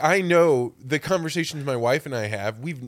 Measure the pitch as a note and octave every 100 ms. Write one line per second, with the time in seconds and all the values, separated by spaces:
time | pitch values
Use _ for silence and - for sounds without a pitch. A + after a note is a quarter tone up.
0 | D3+ F#3+ F3+ E3+ E3+ C3+ B2 - B2+ D3
1 | - F#3+ D#3+ E3+ D#3+ D3+ C#3 B2+ A#2 C#3+
2 | D3+ B2 G#2+ G#2+ G2+ A2 D3 D3